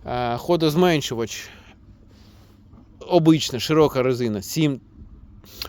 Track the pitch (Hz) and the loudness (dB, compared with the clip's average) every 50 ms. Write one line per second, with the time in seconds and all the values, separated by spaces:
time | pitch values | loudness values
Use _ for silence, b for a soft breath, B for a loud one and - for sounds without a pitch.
0 | B - 123 123 123 120 120 120 - - 175 170 160 156 147 160 180 180 170 151 | B -8 -6 -4 -4 -4 -4 -4 -2 0 0 2 2 0 2 2 2 4 2 2
1 | 131 - 123 113 117 107 - - - - B B B B B - - - - - | 0 -4 -4 -4 -6 -6 -6 -10 -14 -16 B B B B B -20 -20 -20 -20 -20
2 | - - b b b b b b b b b b b - - - - - - - | -20 -20 b b b b b b b b b b b -20 -20 -20 -20 -20 -20 -18
3 | - - 185 175 160 160 160 151 - - - - - - 156 156 156 143 - 131 | -4 0 2 4 6 6 4 4 2 -2 -6 -6 -2 0 2 4 4 4 2 2
4 | 123 131 127 117 123 117 107 101 92 - - 165 160 147 139 117 - - - - | 0 0 0 0 -2 -2 -2 -4 -6 -6 -2 0 0 0 0 -2 -8 -14 -20 -20
5 | - - - - - - - - - B B B B | -20 -20 -20 -20 -20 -20 -20 -20 -20 B B B B